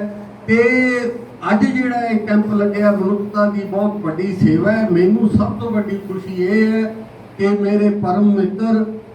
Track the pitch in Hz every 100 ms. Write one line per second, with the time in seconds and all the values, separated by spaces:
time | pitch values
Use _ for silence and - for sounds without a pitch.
0 | 208 - - - - 226 240 254 254 247
1 | 233 - - - 180 214 269 254 254 240
2 | 233 214 208 208 214 208 202 202 208 196
3 | 185 208 208 208 208 202 190 196 208 202
4 | 160 160 196 - - 160 196 220 214 175
5 | 185 220 208 - 208 - 233 214 202 196
6 | 196 185 190 185 180 220 220 220 220 -
7 | - - - - 196 202 202 208 208 202
8 | 185 202 208 196 185 220 226 220 214 -
9 | -